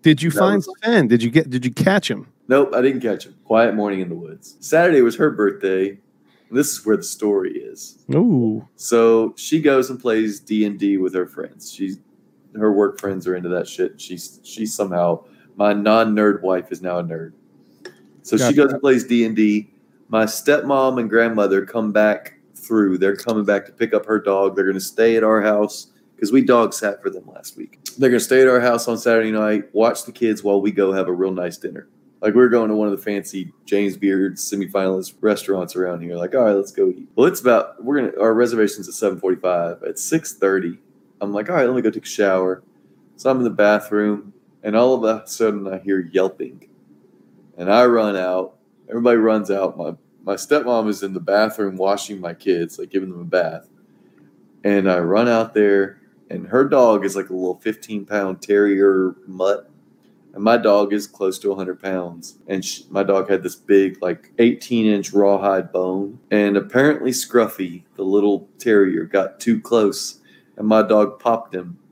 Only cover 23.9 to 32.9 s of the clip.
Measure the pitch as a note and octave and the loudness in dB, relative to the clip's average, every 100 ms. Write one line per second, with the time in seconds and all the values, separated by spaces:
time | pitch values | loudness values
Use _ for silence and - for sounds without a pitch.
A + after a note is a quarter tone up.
23.9 | G#2+ G#2+ G#2+ G2+ G2 G2 F#2+ F#2+ F#2+ F#2+ | -2 0 -2 0 0 0 0 -2 -2 -6
24.9 | - A#2 A2+ A2 A2 G#2 G#2 G#2 - - | 0 2 4 2 2 2 0 -2 -6 -20
25.9 | _ _ _ G2+ C3 B2+ A#2+ A2 - G#2+ | _ _ _ 4 4 6 4 2 -2 -6
26.9 | G2 G2 F#2 - - - - - _ - | -6 -8 -10 -18 -20 -20 -16 -18 _ -18
27.9 | - C3 A#2+ - C3 C3 B2 A#2+ A#2 A#2+ | 0 2 2 2 4 6 4 2 0 -2
28.9 | A2 A#2+ A2+ A2 G#2+ G#2+ G#2+ - G#2 A2+ | -2 2 2 2 -2 0 -2 -2 0 0
29.9 | - - - A#2 G#2 G2 G2+ G2 G2 F#2+ | 0 -12 -4 -2 0 0 2 2 0 0
30.9 | F#2+ F#2 F2+ F#2+ F2+ F2+ F2 - - - | 0 -2 -2 -2 -2 -8 -8 -14 -14 -20
31.9 | _ _ _ G#2+ G#2+ B2 A#2 A2 G#2+ G#2+ | _ _ _ 2 4 6 4 0 0 -2